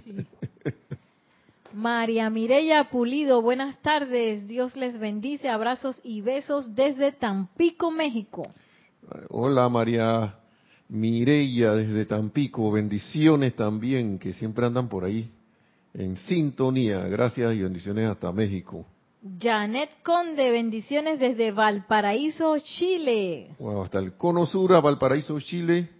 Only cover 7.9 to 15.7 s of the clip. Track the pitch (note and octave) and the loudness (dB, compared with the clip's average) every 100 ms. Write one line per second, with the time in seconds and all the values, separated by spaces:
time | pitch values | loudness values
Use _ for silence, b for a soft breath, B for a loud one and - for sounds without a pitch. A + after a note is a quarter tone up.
7.9 | D#4+ D4+ A3+ G3+ - D3+ - b b b | 0 -2 -4 -6 -10 -14 -16 b b b
8.9 | _ - - - - B2+ C3+ B2 A#2+ A2+ | _ -18 -16 -10 -2 2 4 4 4 2
9.9 | A#2 A2+ A2+ G#2+ - b b b b b | 2 2 2 0 -6 b b b b b
10.9 | A2 A2+ A#2 A#2+ D3 C#3 A#2+ A2+ G#2+ G#2+ | -4 0 2 4 4 2 2 4 4 2
11.9 | G#2+ G#2 G#2+ G#2+ D3 C#3 - A2 G#2+ G#2+ | -2 -2 -2 -2 -2 -2 0 0 2 0
12.9 | G2+ - D#3 D#3 D3+ C3+ A#2+ G#2+ G#2+ A#2+ | -2 -4 2 6 6 4 0 -2 -2 -2
13.9 | C3+ A2+ F#2+ - F2 A2 A2 A#2+ B2 B2 | -2 -2 -4 -6 -6 -6 -2 0 0 -2
14.9 | F#2+ F2+ A2 A2+ - _ b b | -4 -4 -4 -6 -12 _ b b